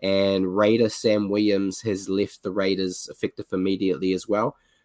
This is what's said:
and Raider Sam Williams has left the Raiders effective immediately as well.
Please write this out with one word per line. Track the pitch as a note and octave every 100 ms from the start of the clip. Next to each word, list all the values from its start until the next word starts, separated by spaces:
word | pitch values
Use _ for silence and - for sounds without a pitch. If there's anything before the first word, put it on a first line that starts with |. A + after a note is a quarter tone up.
and | F#2+ G2 G2 G2 F#2+ F#2+
Raider | G#2 A#2 A2
Sam | - A#2 G#2+ G2+
Williams | G2+ G#2 G2 G2 F#2
has | A2+ G2 F#2+
left | F#2+ G2 -
the | G#2+
Raiders | G2 F#2+ F#2+ F#2+ F2+ -
effective | - G2+ - -
immediately | F#2+ F#2+ F#2+ F#2+ F2+ F#2
as | F#2 -
well. | G#2 A#2+ - _ _